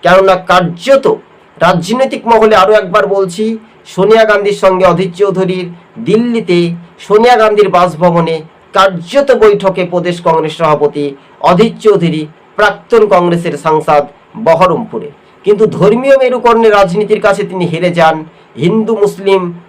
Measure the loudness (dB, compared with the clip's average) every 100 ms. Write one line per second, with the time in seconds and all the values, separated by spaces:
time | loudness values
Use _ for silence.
0 | 4 2 4 0 0 0 0 -6 0 2
1 | 2 -4 -8 _ _ -2 0 0 -4 -2
2 | -2 -4 -2 0 2 2 2 2 0 -2
3 | -2 -2 -4 -4 -6 -6 -12 _ -16 -2
4 | 2 4 4 2 0 0 0 2 0 0
5 | -4 -2 -2 0 -4 -4 -8 -14 -20 -12
6 | -2 -2 0 -4 -2 0 0 -4 -14 _
7 | 0 2 4 4 2 2 0 0 -2 0
8 | 0 0 -2 -4 -10 _ _ 0 0 -2
9 | -2 -2 2 2 4 2 -2 -4 -4 -4
10 | -4 -4 -2 -2 -2 -4 -2 0 -2 -2
11 | -8 -8 _ _ 0 2 2 2 0 2
12 | 0 -4 -8 -14 _ -2 -2 -2 -2 2
13 | 2 2 0 -2 -4 -6 -2 -2 0 0
14 | 0 -12 _ -6 0 2 2 0 -6 -10
15 | -12 -18 _ _ -2 0 0 2 0 2
16 | 2 2 2 0 0 2 4 4 2 0
17 | -2 0 0 -2 -4 -4 -4 -2 -2 2
18 | 0 0 -8 _ _ -4 -2 0 -2 -2
19 | -2 -2 -2 0 -2 -10